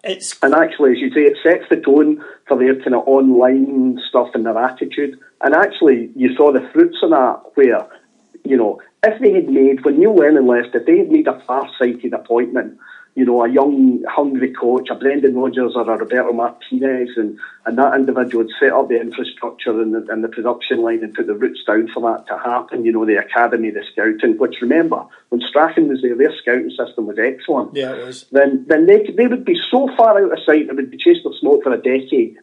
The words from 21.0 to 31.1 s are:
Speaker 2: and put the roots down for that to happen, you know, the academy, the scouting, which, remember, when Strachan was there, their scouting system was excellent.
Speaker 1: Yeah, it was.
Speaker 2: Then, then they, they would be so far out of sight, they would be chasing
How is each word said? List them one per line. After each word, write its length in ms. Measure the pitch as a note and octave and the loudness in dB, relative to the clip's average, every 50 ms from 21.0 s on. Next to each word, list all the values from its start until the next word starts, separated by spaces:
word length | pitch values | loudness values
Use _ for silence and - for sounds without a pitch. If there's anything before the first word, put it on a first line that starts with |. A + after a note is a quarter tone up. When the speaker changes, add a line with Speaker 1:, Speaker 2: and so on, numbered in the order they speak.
| A2 | -6
Speaker 2:
and 100 | G#2+ - | -8 -6
put 140 | - - | -6 -6
the 60 | G#2 G#2 | -4 -2
roots 260 | G#2 B2 A#2+ - - - | -4 -4 -4 -4 -6 -4
down 220 | - G#2 A2 A2+ A2 | -2 -2 -2 -2 -4
for 120 | - B2 A#2 | -6 -6 -4
that 220 | A#2 A2+ A2 - | -4 -4 -6 -8
to 100 | - G#2 | -12 -12
happen, 480 | G2 - A#2+ A#2+ B2 A#2+ - - B2 A2+ | -8 -6 -6 -6 -6 -6 -8 -10 -4 -2
you 60 | A2+ A2+ | -2 -2
know, 100 | A2 A2 | 0 0
the 120 | A2 G#2 | 0 0
academy, 520 | G2 G2 - - A#2 A#2+ A2+ A#2+ A2+ A2 A2 | -2 -2 -2 0 0 0 0 0 -2 -4 -6
the 140 | G#2 G#2 - - | -6 -8 -12 -10
scouting, 460 | _ - G#2 A2 A2 - - A#2+ G#2+ | _ -2 -2 -2 -2 0 -2 -2 0
which, 240 | - C3 A#2 - - | 0 -2 -4 -2 -6
remember, 440 | B2 A#2+ C#3+ E3 E3 D#3+ - - - - - - _ | -2 0 0 0 2 0 -2 -6 -6 -14 -20 -20 _
when 140 | _ A#2+ A#2+ | _ -6 -6
Strachan 480 | - - - D3 D#3 E3 - E3+ D#3+ C#3+ | -6 -2 2 2 2 2 2 0 0 0
was 120 | C3+ C3 | 0 -2
there, 140 | C3 B2 A#2+ | -2 -4 0
their 180 | A#2+ C#3+ D#3 D#3 | 2 0 0 0
scouting 320 | - - B2 A#2+ B2+ - - | -4 -2 -2 -2 -2 -2 -6
system 360 | - - A#2+ - - - A2 | -6 -8 -8 -8 -6 -8 -8
was 140 | G#2 G2+ G#2+ | -6 -4 -2
excellent. 560 | A2 C3 C3 - - - D3+ C3 G#2+ - - | -2 -4 -4 -6 -6 -4 -4 -4 -4 -6 -6
Speaker 1:
Yeah, 200 | C#3+ C3 B2+ C3 | -8 -6 -6 -8
it 100 | A#2+ A#2+ | -10 -12
was. 200 | B2+ B2+ - - _ | -14 -16 -18 -18 _
Speaker 2:
Then, 320 | C3 C#3 C#3 C#3 C3+ - - - | 2 2 2 4 0 -4 -2 0
then 160 | D#3+ D#3 E3 | 2 4 6
they, 180 | F#3 G3+ G#3+ G#3 - D#3 | 6 6 6 4 0 0
they 140 | F#3+ B3 | 0 0
would 160 | B3 A#3+ - - | 0 0 -4 -2
be 160 | - E3+ - - - | -2 -2 -2 -2 -2
so 200 | - B3+ C#4 C4 - | 0 0 0 0 2
far 200 | - A3+ A3+ G#3 | 4 4 4 6
out 140 | G3 G3 F3+ | 4 2 0
of 80 | D#3+ - - | -2 -2 2
sight, 240 | D#3+ D3+ D#3 C#3 - | 2 2 2 2 -2
they 40 | C3+ | -6
would 160 | C#3 C3 - | -6 -8 -8
be 80 | - | -10
chasing 260 | - - F3 | 0 4 4